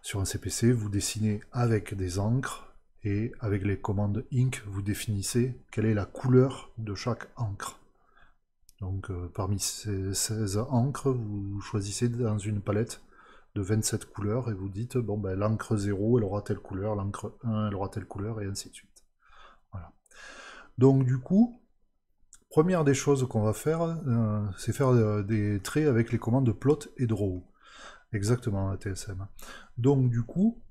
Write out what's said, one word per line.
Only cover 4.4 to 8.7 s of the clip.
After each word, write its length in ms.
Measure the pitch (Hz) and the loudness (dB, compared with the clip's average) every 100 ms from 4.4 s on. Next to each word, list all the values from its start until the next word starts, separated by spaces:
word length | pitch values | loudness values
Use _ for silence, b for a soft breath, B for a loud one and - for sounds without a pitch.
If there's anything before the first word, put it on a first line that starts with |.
| 131 127 104 | 0 -2 -8
vous 140 | 98 | -6
définissez 840 | 101 101 - 101 95 120 127 120 - | -4 -4 -2 -4 0 0 0 -4 -8
quelle 140 | - 110 | -2 0
est 80 | |
la 120 | 104 92 | 0 -2
couleur 680 | - 127 127 135 - - - | -4 6 6 6 0 -14 -10
de 160 | 107 | -8
chaque 360 | 98 - 113 - - | -6 -4 -4 -8 -8
encre. 420 | 113 101 - - - b b b b b _ _ _ | -8 -6 -10 -12 -20 b b b b b _ _ _